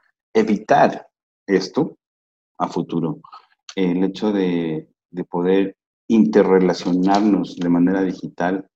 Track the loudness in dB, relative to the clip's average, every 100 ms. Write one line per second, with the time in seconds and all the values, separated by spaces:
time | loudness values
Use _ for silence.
0 | _ _ _ 0 0 0 2 2 2 0
1 | -16 _ _ _ -2 0 0 -4 -4 -6
2 | _ _ _ _ _ -10 -8 -6 -6 -4
3 | -6 -8 -14 -20 _ _ -14 -4 -2 0
4 | -2 -2 -4 -2 -2 -2 -4 -8 -12 _
5 | _ -12 -8 -4 0 0 0 -8 _ _
6 | 0 2 4 4 6 4 4 -2 -2 0
7 | 2 2 2 0 -2 -6 0 2 2 0
8 | -2 -6 -12 -4 -4 -4 -8